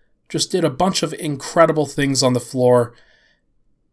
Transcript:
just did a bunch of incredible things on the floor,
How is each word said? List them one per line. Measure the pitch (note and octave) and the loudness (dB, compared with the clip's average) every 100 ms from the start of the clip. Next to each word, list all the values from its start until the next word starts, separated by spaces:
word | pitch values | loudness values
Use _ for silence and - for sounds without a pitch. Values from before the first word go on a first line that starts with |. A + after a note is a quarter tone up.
| _ _ - | _ _ -8
just | E3+ - | -6 -2
did | F#3 | 0
a | D#3 | -2
bunch | B2 F3+ - | 0 -2 0
of | D#3 | -4
incredible | E3 E3 C#3 - F3 D#3+ D3+ C#3+ | -4 -6 -6 -2 2 4 2 -2
things | - C#3 C3 | -2 -2 2
on | C3 | 0
the | B2 | 0
floor, | - C3 B2 B2 A#2 - _ _ _ _ _ _ _ _ _ | -4 0 4 4 2 -6 _ _ _ _ _ _ _ _ _